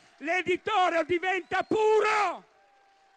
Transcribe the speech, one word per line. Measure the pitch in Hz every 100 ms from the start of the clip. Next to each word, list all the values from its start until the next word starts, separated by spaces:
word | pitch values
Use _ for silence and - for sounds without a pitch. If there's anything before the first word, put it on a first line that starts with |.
| _ _
l'editore | 285 359 349 359 - 415 359 339 311
diventa | 349 370 381 320 381
puro! | - 427 427 427 427 427 381 247 - _ _ _ _ _ _